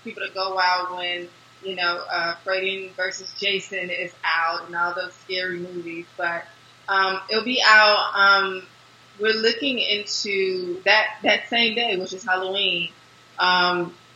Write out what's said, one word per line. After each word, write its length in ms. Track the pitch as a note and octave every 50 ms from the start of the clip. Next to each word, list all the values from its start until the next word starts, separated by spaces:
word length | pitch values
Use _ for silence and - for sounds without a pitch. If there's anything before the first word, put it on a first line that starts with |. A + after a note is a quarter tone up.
| -
people 200 | A#3 G#3 G3+ G3
to 60 | - -
go 260 | G3 F#3+ G3 F#3+ F#3+
out 360 | F#3 F3+ F3+ F3+ F3+ F3+ F3+
when, 320 | F3+ F3+ F3+ F3 F3 F3 F3 - - - - - - -
you 120 | F#3+ F#3+
know, 280 | F3+ F3 F3 F3 F3 - -
uh, 240 | F3+ E3+ E3+ E3+ E3+ - -
Freddy 480 | F#3+ F#3+ F#3+ F#3+ G3 F#3+ G3 F#3+ F#3 -
versus 380 | - F#3 F#3+ F#3+ - F#3 - - -
Jason 500 | G3 G3+ G3 F#3+ F#3 - G3 F#3 F3+ F3+
is 220 | F3 E3+ F#3 F3 - - -
out 440 | - D#3+ E3 - E3 E3+ F3 F3
and 80 | F3 E3+
all 180 | E3+ F3 F3+ F3+
those 200 | F#3 F3+ F3+ -
scary 460 | - - - F#3 F#3 F#3 F#3 F3+ F3
movies. 460 | F3 F3+ F3+ F3 E3+ E3+ E3 E3 E3+ - -
But, 280 | - F3 E3+ E3+ E3+ - - - - - - - - - -
um, 300 | G3 F#3+ F#3+ F#3+ F#3+ F#3+ - -
it'll 140 | G#3+ A3 G#3+
be 180 | A#3+ B3+ B3 -
out, 460 | G#3+ G#3+ G#3+ G#3+ G#3 G#3 G3+ - - -
um, 480 | G3+ G3 G3 G3 G3 F#3+ F#3+ F#3+ F#3 F#3 - - - - - - - - - - G3
we're 140 | G#3 A3 A3
looking 460 | A3 A3 A#3 A#3+ A#3 D4 C#4 B3+ A3+
into 1000 | - F#3+ G#3 G#3 G#3 - - - - G#3 G3 G3 F#3+ F#3+ F#3 F#3 F3+ F3 F3 F3+ -
that, 340 | G3 G#3 G#3+ G#3+ - - - -
that 260 | - G#3 G#3 - -
same 260 | A#3+ A#3 A#3 A3+ G#3+
day, 220 | A#3 A#3+ A#3 G3+
which 160 | F3+ F#3 F#3 F#3
is 100 | F#3 -
Halloween. 680 | F#3 F#3 F#3 F#3+ F#3 F#3+ G3+ G3+ F#3+ F3+ F3 E3+ E3 - - - - - - - - - -
Um, 540 | F3+ F3+ F3+ F3+ F3+ F3+ F3 F3 F3 F3 - - - - -